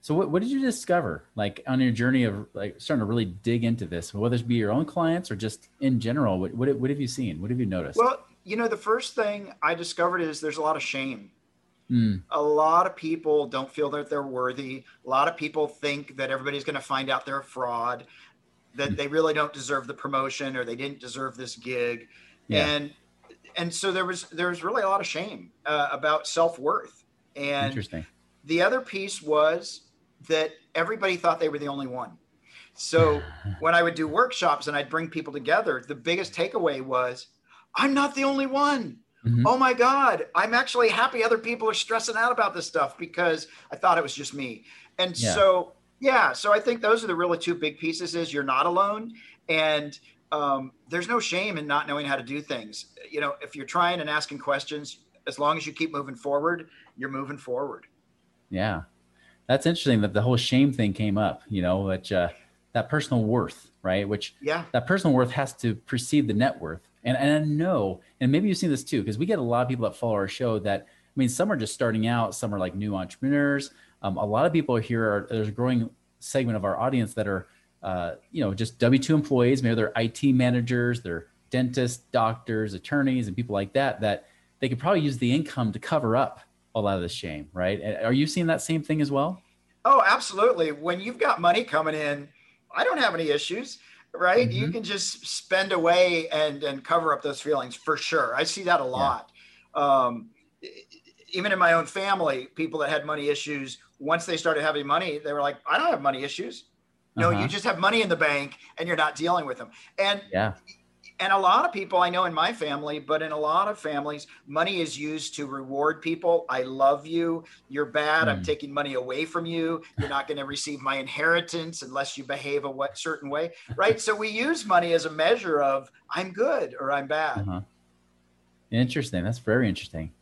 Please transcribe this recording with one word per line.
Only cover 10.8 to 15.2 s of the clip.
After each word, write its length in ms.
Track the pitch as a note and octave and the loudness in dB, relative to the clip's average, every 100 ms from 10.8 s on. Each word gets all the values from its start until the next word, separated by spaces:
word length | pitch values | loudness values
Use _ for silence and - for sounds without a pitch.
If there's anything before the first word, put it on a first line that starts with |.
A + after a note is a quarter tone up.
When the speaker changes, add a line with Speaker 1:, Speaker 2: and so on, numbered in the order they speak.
Speaker 2:
shame. 500 | - C3+ C3+ A#2 G2+ _ _ _ _ _ _ | -4 -6 -6 -8 -14 _ _ _ _ _ _
Speaker 1:
Mm. 340 | B2 A2+ F#2+ - | 2 2 0 -4
Speaker 2:
A 100 | D3+ | -2
lot 440 | D3 D3+ D#3 E3 F#3 | 2 4 6 6 4
of 100 | F3+ | -2
people 500 | D#3+ E3 D#3 D3+ C#3 | -6 -4 2 2 2
don't 220 | C3 C3 | -4 -6
feel 200 | - D3 | -4 -2
that 200 | D3 D3 | -2 -4
they're 120 | D3 C#3 | -6 -4
worthy. 580 | B2+ B2+ B2 C3+ C3+ - - B2 | -2 -2 -4 -10 -12 -14 -20 -2
A 20 | |
lot 180 | C3 | 2